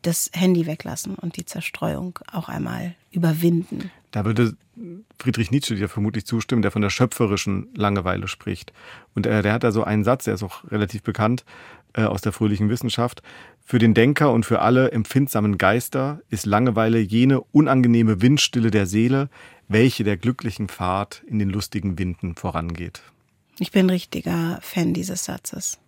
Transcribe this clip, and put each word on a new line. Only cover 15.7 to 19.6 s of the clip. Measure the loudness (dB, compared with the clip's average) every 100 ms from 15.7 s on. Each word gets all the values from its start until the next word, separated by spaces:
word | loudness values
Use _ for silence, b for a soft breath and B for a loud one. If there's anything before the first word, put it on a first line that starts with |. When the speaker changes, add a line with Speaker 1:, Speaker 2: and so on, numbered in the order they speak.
| 2 -2 -4 -4 -6 _
Speaker 2:
ist | -6 0
Langeweile | 2 2 2 2 2
jene | 2 4 4 2
unangenehme | 4 4 4 4 4 4 4 4
Windstille | 4 4 2 0 2
der | 2 2
Seele, | 2 2 2 -2 B B B